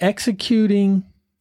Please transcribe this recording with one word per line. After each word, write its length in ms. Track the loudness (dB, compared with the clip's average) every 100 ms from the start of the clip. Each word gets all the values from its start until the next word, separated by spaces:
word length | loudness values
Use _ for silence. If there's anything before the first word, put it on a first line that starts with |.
executing 1040 | -4 -2 -4 -4 0 0 2 2 2 0 -2 _ _ _